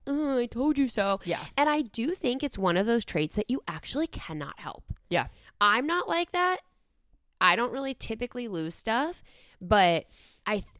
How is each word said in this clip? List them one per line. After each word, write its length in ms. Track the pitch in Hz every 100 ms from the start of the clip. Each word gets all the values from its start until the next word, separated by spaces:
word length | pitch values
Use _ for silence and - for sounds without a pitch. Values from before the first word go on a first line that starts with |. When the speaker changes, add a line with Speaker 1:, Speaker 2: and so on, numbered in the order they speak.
| -
Speaker 1:
"Oh, 320 | 285 294 262
I 80 | 240
told 320 | 226 294 277
you 100 | 262
so." 320 | 220 196 190
Speaker 2:
Yeah. 200 | 175 - 147 -
Speaker 1:
And 120 | 294
I 140 | 302
do 320 | 233 - 262
think 280 | 370 240 254
it's 160 | 285 190
one 180 | 185 175
of 100 | 214
those 180 | 233
traits 320 | - 156 151 -
that 140 | -
you 120 | 269 -
actually 400 | 156 - 277 320
cannot 540 | - - 156 143 -
help. 240 | 151 - - - -
Speaker 2:
Yeah. 200 | 170 127 - - -
Speaker 1:
I'm 260 | 208 226 294
not 220 | 349 -
like 240 | 339 349
that. 280 | 359 359 370 - _ _ _ _ _ _ -
I 160 | 180 190
don't 160 | 240
really 220 | 269 269
typically 520 | 262 - 220 240 247 233
lose 260 | 175 160
stuff, 480 | - 226 233 311 - - - - -
but 460 | 180 208 180 165 - - - _ -
I, 180 | 208 -